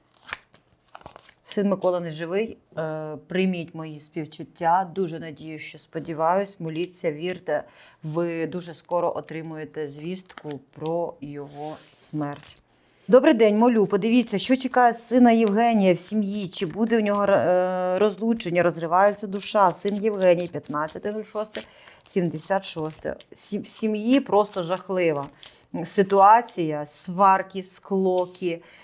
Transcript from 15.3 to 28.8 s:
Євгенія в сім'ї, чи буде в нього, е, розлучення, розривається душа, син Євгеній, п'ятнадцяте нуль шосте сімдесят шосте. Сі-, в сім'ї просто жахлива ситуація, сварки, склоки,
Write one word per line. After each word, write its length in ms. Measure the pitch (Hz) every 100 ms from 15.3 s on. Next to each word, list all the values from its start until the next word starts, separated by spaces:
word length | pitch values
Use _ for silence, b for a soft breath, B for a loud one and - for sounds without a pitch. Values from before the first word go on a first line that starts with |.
Євгенія 640 | 233 220 202 233 226 190
в 40 | 170
сім'ї, 500 | - 214 196 208 185
чи 180 | - 180
буде 320 | 175 226 226
в 40 |
нього, 220 | 208 202
е, 760 | 202 190 123 180 185 185 180 185
розлучення, 640 | 214 185 226 226 180 175
розривається 640 | 175 160 165 175 202 202 214
душа, 440 | 202 - 220 185
син 240 | 170 208 202
Євгеній, 520 | 214 208 185 175 175
п'ятнадцяте 640 | 151 - 151 156 - 208
нуль 120 | 214
шосте 380 | 208 214 220 - - b b b -
сімдесят 560 | 196 175 156 - 190 196
шосте. 500 | 170 156 156 - - - -
Сі-, 240 | - 208
в 80 | -
сім'ї 520 | - 220 208 220 269
просто 440 | - 202 202 196
жахлива 640 | 165 180 - 185 170 143 143 B B B B 170 170
ситуація, 1000 | - 190 196 196 226 240 - 156 151 147
сварки, 800 | - - 180 196 190 185 196
склоки, 1000 | 185 - - 196 190 185 180 180 180 165 B B